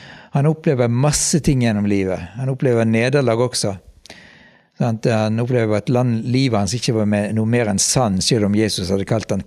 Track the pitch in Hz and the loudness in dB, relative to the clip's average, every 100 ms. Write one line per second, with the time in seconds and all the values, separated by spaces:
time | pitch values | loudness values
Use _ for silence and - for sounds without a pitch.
0 | - - - 147 147 156 165 131 120 120 | -20 -20 -6 0 0 0 0 2 2 2
1 | 147 - - 160 - 131 117 104 101 101 | 0 0 0 0 0 2 2 0 0 0
2 | 92 90 87 110 131 127 135 117 113 113 | 0 -4 -8 -8 -6 -2 0 2 2 2
3 | 123 143 127 113 123 - 107 92 - - | 2 2 2 2 0 -2 -4 -6 -14 -20
4 | - - - - - _ _ - 123 110 | -20 -20 -20 -20 -20 _ _ -4 -2 0
5 | 131 110 107 113 120 123 110 104 - 120 | 0 2 0 -2 0 0 2 0 0 0
6 | 127 113 123 123 135 107 101 117 - 113 | 2 0 0 0 2 0 -2 -2 -2 0
7 | 104 104 104 110 110 120 110 98 - 139 | 2 0 0 -2 0 2 2 0 0 0
8 | 117 95 - 120 101 104 110 - 87 98 | 0 0 0 0 2 2 0 -2 -4 -4
9 | 95 113 - 101 | -2 -4 -2 -6